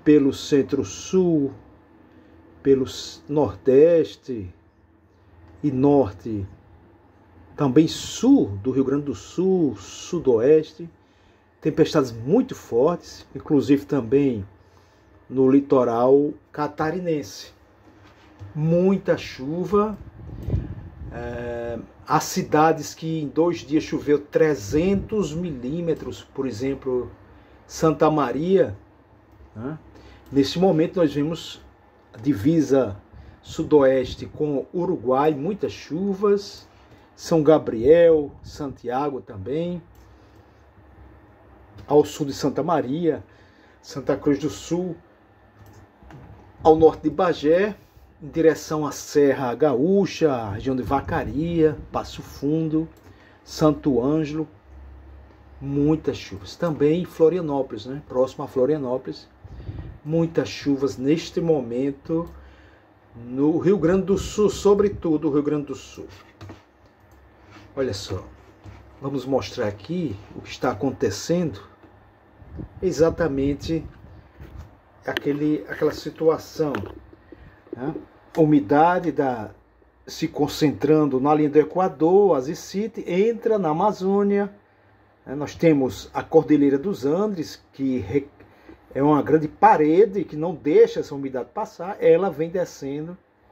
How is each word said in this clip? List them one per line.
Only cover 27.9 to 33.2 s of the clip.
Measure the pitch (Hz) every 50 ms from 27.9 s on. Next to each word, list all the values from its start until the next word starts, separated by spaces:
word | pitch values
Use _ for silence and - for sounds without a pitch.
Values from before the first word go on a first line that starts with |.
| 156 - 170 156
Maria, | 156 151 139 120 120 135 160 180 196 185 156 104 98 - - _ _ _ _ _ _ _ _ _ _ - - - -
né? | 107 117 139 156 156 - - - - - - - - - -
Neste | 127 139 139 - - 170
momento | 185 196 165 156 165 - - 185
nós | 170 143 -
vemos | 147 143 156 170 160 - - - - - - _ _ _ _ _ _ _ _
a | - -
divisa | 110 147 131 101 98 147 165 165 139 123 135 135 123 104 98 - - _ - -